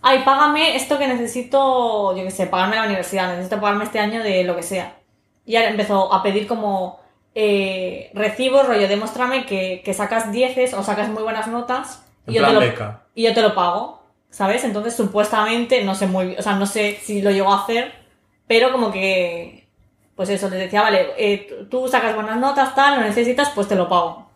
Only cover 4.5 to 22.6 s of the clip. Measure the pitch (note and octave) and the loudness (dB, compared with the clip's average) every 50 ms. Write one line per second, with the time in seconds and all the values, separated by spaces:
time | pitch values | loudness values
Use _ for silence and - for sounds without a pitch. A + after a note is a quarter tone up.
4.5 | F3 E3+ E3+ E3+ F#3+ F#3 F3 - - _ _ _ _ _ _ _ _ _ _ - | -2 -4 -4 -6 -6 -6 -6 -8 -14 _ _ _ _ _ _ _ _ _ _ -2
5.5 | A3 A3+ A3+ G#3+ G#3+ G#3 G#3 G3+ G#3 G3 F#3+ F#3 F#3 F#3+ - G#3 F#3+ G#3 G#3 - | 0 2 2 2 0 -2 -2 0 2 0 2 2 0 0 0 0 0 0 -2 -2
6.5 | A#3+ A3 G#3+ G3+ G3 F#3+ F#3 F3 - - - _ _ _ _ _ _ A3 G#3+ G#3 | -4 -4 -2 -4 -2 -2 -4 -6 -10 -16 -20 _ _ _ _ _ _ -2 0 2
7.5 | G3+ G3 G3 F#3+ F#3+ F#3 F#3 F3+ F3+ - - - - G3+ G#3 G#3+ G#3+ - C4 C4 | 2 2 0 -2 -4 -4 -6 -6 -8 -10 -14 -14 -6 -2 -2 -2 -2 0 -2 2
8.5 | B3+ C#4 C4+ C4 A#3 G#3 G3+ F#3+ G3+ G3+ A3 A#3 - A#3+ B3 B3+ C4 C4+ - - | 4 4 4 4 4 2 2 2 2 0 -2 -4 -4 -2 -2 0 0 -2 -2 -4
9.5 | G3 F#3+ F#3 F#3 F#3 F3+ - - F#3 F#3 G#3 G3+ A3+ A3+ A3 G#3 G3+ A#3 B3+ B3+ | -4 -4 -4 -4 -6 -6 -6 -6 -4 -4 -2 -2 -2 -2 -2 -2 0 0 0 0
10.5 | B3+ B3+ B3+ B3+ B3+ G3 G3 A3 G3+ G3+ G#3+ A3 G#3+ A3 A3 A3+ A3 A3 A3 A3 | 2 0 0 0 0 -4 -2 -2 -2 -2 -2 -4 -4 -4 -4 -4 -4 -4 -4 -4
11.5 | A3+ A#3+ A#3+ - B3+ C4 - - - - _ _ _ _ _ - A#2 D3 - - | -4 -6 -4 -4 -6 -6 -6 -10 -14 -20 _ _ _ _ _ -2 2 4 4 6
12.5 | - G#3+ D#3 A#2 A2 - A2 G#2 - - _ _ _ - A3+ A3+ G#3 A#3 A3 G#3 | 6 6 4 4 0 -2 -8 -10 -10 -14 _ _ _ 0 0 2 4 4 4 4
13.5 | - G3 F3+ F3 F3 G3+ A#3+ C#4+ - - _ _ _ _ _ _ - - G3+ F#3+ | 4 2 0 0 0 -2 -4 -8 -12 -18 _ _ _ _ _ _ -8 -2 -2 0
14.5 | G#3+ A#3+ C4 B3 G3+ G#3 G#3 A#3 A3+ - G#3+ G3+ G3 G#3 G#3 G#3 - G#3+ G#3+ A3 | 0 0 -2 -2 -4 -2 -4 -4 -2 -2 -2 0 2 0 0 2 2 0 0 2
15.5 | A3+ A#3+ A#3+ A#3 C4 B3 G#3 G3 F#3+ G3 G3+ F#3+ F#3 F#3 F#3 F#3 F3+ - G3 G#3 | 0 -2 0 2 2 2 2 0 -2 0 0 0 0 0 -2 -2 -4 -4 -2 0
16.5 | G3 G3 G3+ G3+ - A3 G#3 G#3 G3+ - - - G#3 G3+ G3 G#3 G3 G3 G3 G3 | 0 0 0 0 0 0 0 0 -2 -6 -8 -6 -4 0 2 2 2 4 4 4
17.5 | G3+ F#3+ - - A3+ A#3 B3 C#4+ - - _ _ _ _ _ _ _ _ _ _ | 2 2 2 0 -2 -2 -2 -4 -10 -18 _ _ _ _ _ _ _ _ _ _
18.5 | A3+ A3+ B3 C4 C4 C4 A#3 G#3 F#3+ F#3+ F#3+ F#3+ F#3+ F#3 F3+ F3 E3+ E3+ E3+ - | 4 4 4 4 4 2 0 -2 -2 -2 -2 0 0 0 0 -2 -4 -8 -10 -12
19.5 | - - _ _ _ _ _ _ _ _ _ _ _ - F#3 F#3+ G3+ F#3 G3+ F#3+ | -16 -20 _ _ _ _ _ _ _ _ _ _ _ -6 -4 -2 -2 -2 -2 -4
20.5 | F#3 F#3 F#3+ F#3 G#3 G#3 G#3+ A3 G3+ F#3 F3 - - - A3+ G3+ G3+ G3 - - | -4 -4 -6 -2 0 2 2 4 4 2 2 0 -2 -2 0 0 0 -2 -4 -12
21.5 | - - G3+ - - B3+ B3+ B3+ B3+ B3 A#3 A3+ G#3+ G#3+ G#3 G#3+ A3 A#3+ B3+ C#4 | -16 -16 -12 -6 -4 -4 -2 0 0 0 0 0 -2 -2 -4 -4 -4 -2 0 0
22.5 | C#4 C#4 | 2 2